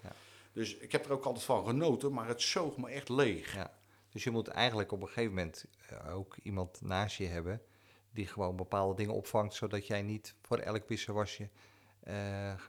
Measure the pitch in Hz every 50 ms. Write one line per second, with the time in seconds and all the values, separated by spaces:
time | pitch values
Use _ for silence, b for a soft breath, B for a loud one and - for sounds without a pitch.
0 | - 95 B B B B B B B B - 110 110 104 - - - - - 147
1 | 147 139 139 131 - 135 120 113 - - 131 104 92 107 117 139 165 165 127 107
2 | - 143 139 123 113 117 120 117 - - - 196 175 147 - 117 123 123 127 139
3 | - - 123 135 143 117 98 80 76 - - 101 90 - - - b b b b
4 | b b - 107 - 127 113 113 107 - - - 117 123 113 107 98 - - 98
5 | 98 - - - 117 113 - 92 87 82 80 - - - _ - - - - -
6 | - 78 82 95 98 - - - - - 98 98 90 90 - - - 98 92 92
7 | 104 104 - - 98 90 87 85 82 87 101 117 b b b b b b b b
8 | b b - 107 101 95 - 104 98 90 92 92 92 - - 101 98 95 95 95
9 | 107 104 110 107 101 - - 113 104 101 - - - 104 107 101 101 - 107 101
10 | 101 101 107 107 - - - _ _ - 120 117 - - 107 110 104 - 113 107
11 | - - 104 104 104 98 - - 104 101 b b b b b b b b b b
12 | - - 95 104 101 101 98 98 101 101 98 92 -